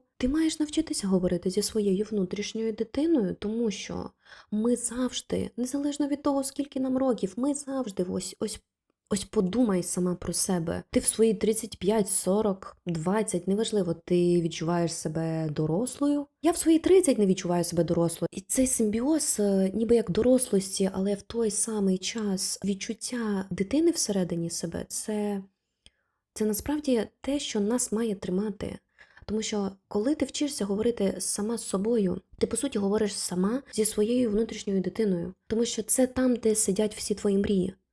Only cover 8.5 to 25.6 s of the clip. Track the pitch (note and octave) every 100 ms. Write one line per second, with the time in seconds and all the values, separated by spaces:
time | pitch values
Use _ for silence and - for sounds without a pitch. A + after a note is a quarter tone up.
8.5 | - _ _ _ _ - G3+ - G#3+ F3+
9.5 | A3+ A#3 F#3 F3 F#3 F3+ F3 - E3+ -
10.5 | F3+ E3 F3+ - B3+ - - A3+ G3+ G#3
11.5 | A3 A3 - F#3 A3 G3+ - F3+ G3+ G#3+
12.5 | F#3+ - - F3+ E3 E3+ G#3+ G#3 F3+ F#3+
13.5 | G3+ A3 G#3 E3+ E3 - F3 F3 F3 E3
14.5 | - D#3+ F3 E3 - D#3+ D#3+ E3 D#3+ D#3
15.5 | D3 D#3 E3+ B3 - C#4+ D4 C#4+ - D#4+
16.5 | E4+ E4 D#4+ D#4+ F#4 F4 G#3+ G3 F#3 F3
17.5 | F3 E3+ E3+ E3 E3+ E3+ - E3+ - -
18.5 | - B3+ - G#3+ A3 C4 D#4+ - - G3+
19.5 | G3 F#3+ G#3+ A3+ A#3 G#3+ F3 A#3+ B3+ -
20.5 | G3 F#3+ - F#3+ F#3+ G3 G3 - A#3 A3
21.5 | G3+ A3+ G#3+ F#3+ F#3 F#3 A3+ G#3 F#3+ -
22.5 | - G3 G3 - G#3+ - B3 A3 G3 G3
23.5 | F3+ G3 C#4+ E4 D#4+ - G3 E3+ E3+ E3+
24.5 | - E3+ E3+ - - - G#3+ G#3 G3 G3
25.5 | _